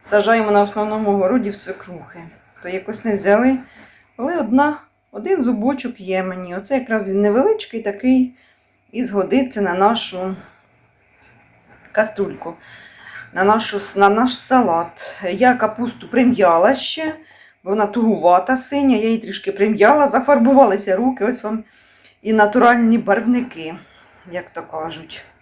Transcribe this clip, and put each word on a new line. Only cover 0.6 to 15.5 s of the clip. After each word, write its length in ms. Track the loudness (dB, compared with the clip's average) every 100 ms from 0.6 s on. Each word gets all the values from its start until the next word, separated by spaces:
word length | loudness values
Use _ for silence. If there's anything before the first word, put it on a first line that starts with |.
основному 500 | 2 -2 -6 -2 -2
городі 380 | 0 0 0 -2
в 40 |
свекрухи. 680 | -10 -14 -14 -16 -18 -18 -20 -20 _ _ _
То 60 | -10
якось 360 | -10 -10 -6
не 100 | -4
взяли. 440 | -2 2 4 4 0 -6 -20 -20 _ _ -8
Але 220 | -6 -4
одна, 380 | 0 2 2 -2 _ _ _
один 320 | -12 -4 -2
зубочок 560 | 0 0 -2 -4 -8 -12
є 220 | -6 -4
мені. 340 | -4 -10 -10 -12
Оце 180 | -4
якраз 340 | -6 -2 -4 -2
він 140 | 0
невеличкий 600 | 2 2 2 0 -4 -8
такий 520 | -8 -2 2 2 2 _ _ _ _ _ _
і 120 | -8
згодиться 560 | -4 -2 0 0 -2 -4
на 140 | -2
нашу 640 | 2 2 0 -6 -8 -8 -8 -16 _ _ _ _ _ _ _ _ _ _ _ _ -20 _ -4
каструльку, 600 | -4 -4 -6 -6 -14 -16 -20 -20 -20 -20 -20 -20 -12
на 120 | 0
нашу 360 | 2 2 0 -6
с-, 160 | -6 2
на 120 | 4
наш 280 | 4 0 -2
салат. 760 | 0 2 2 0 -4 -10 -18 -10
Я 300 | -8 2 2